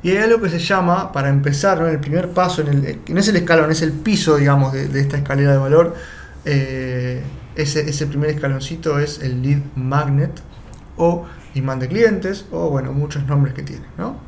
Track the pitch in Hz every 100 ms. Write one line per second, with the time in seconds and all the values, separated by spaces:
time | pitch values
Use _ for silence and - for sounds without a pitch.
0 | 170 196 220 226 196 165 - 196 175 175
1 | - 139 139 139 139 143 196 170 165 156
2 | 143 160 175 185 180 160 147 139 135 -
3 | - 170 202 190 170 165 151 160 160 -
4 | 214 190 160 147 139 139 135 135 139 139
5 | 139 147 143 139 143 139 135 156 170 -
6 | - - - - 147 139 135 131 127 127
7 | 127 127 135 131 - - 143 156 151 143
8 | 143 143 151 147 139 135 - 165 160 143
9 | 147 - 135 123 135 143 139 131 131 143
10 | 143 139 - - - - - - - -
11 | 170 170 - - - 139 135 131 127 196
12 | 226 202 185 196 - 165 170 135 127 139
13 | 147 143 139 143 131 - 139 131 - -
14 | 208 277